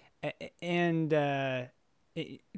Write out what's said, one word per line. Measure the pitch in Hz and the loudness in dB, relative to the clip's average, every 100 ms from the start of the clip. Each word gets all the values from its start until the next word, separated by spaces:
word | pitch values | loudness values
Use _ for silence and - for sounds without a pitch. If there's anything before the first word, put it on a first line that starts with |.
| - _ | -20 _
a-, | 151 - | -10 -8
a-, | - - | -14 -8
and, | 175 175 175 165 156 | -2 2 4 2 2
uh, | 151 143 139 135 127 127 _ _ _ _ | 2 2 0 0 -2 -6 _ _ _ _
it, | 165 - - _ | -10 -10 -12 _